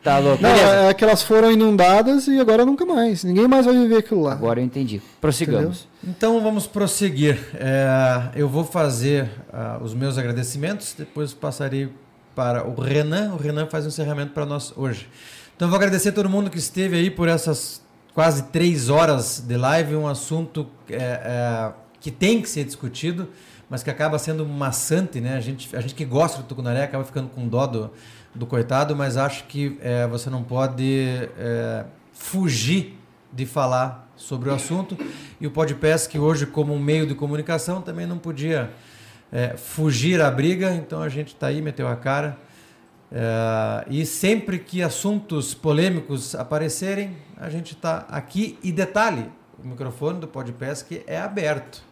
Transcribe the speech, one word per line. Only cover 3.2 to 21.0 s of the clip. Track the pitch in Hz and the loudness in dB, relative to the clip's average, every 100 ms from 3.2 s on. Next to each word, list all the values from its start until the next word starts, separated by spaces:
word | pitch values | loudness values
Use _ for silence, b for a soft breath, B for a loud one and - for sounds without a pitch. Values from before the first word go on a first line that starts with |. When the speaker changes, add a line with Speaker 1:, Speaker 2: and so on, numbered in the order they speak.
| 185 | 2
Speaker 2:
Ninguém | 185 247 | 6 8
mais | 269 247 | 8 8
vai | 247 | 6
viver | 240 226 | 6 4
aquilo | 214 208 | 4 2
lá. | 147 | 2
Speaker 1:
Agora | - 113 117 | 0 0 0
eu | |
entendi. | 127 139 131 104 - - | 0 -2 -4 -4 -10 -2
Prossigamos. | 151 135 156 117 165 180 - _ | 0 0 2 2 0 -4 -12 _
Speaker 2:
Entendeu? | 180 180 | -10 0
Speaker 3:
Então | 220 233 | 2 2
vamos | 214 214 - | 2 0 -2
prosseguir. | 208 202 - 202 139 147 139 - - | -2 0 2 0 2 2 2 -4 -6
É, | 131 135 135 131 131 123 120 | 0 2 4 4 4 2 -2
eu | 123 147 | -2 0
vou | 139 | 0
fazer, | 160 175 147 120 135 143 120 104 - | -2 0 0 2 2 2 0 -8 -14
ah, | 120 113 113 | -8 -8 -6
os | 117 | -6
meus | 117 135 131 | -4 -2 -2
agradecimentos, | 120 120 120 143 160 202 - - | -2 -4 -4 -4 -6 -6 -10 -12
depois | 147 - 147 | -12 -8 -8
passarei | - 147 139 139 135 135 131 - _ _ | -6 -8 -6 -4 -4 -6 -10 -20 _ _
para | - 123 120 - | -4 -2 -2 -4
o | 120 | -6
Renan. | 123 143 151 170 208 | 0 0 0 -2 -2
O | 175 | -4
Renan | 147 147 156 | -4 -4 -4
faz | 160 | -4
o | 151 | -6
encerramento | 151 151 147 143 | -4 -4 -4 -6
para | 147 143 | -6 -6
nós | 143 - - | -6 -8 -6
hoje. | 131 98 - B B B B _ | -6 -6 -10 B B B B _
Então | 175 | 0
eu | |
vou | 196 | 2
agradecer | 202 185 202 | 2 2 0
a | |
todo | 202 190 | 0 0
mundo | 196 196 | 0 -2
que | 170 | -4
esteve | 135 185 190 175 | -6 -4 -2 0
aí | 180 | 0
por | 185 170 | 0 2
essas | 165 165 151 - - _ _ _ | 2 0 -4 -6 -14 _ _ _
quase | - 165 143 | 2 4 2
três | 131 165 175 156 120 | -2 2 2 2 2
horas | 147 165 135 110 - 120 | 4 6 4 0 -6 -4
de | 120 | 0
live, | 127 165 147 151 | 2 2 2 -2
um | 151 | -2
assunto, | 139 - 160 165 156 135 - - | -4 -4 -4 -4 -6 -10 -12 -10
é, | |
é, | 113 | -6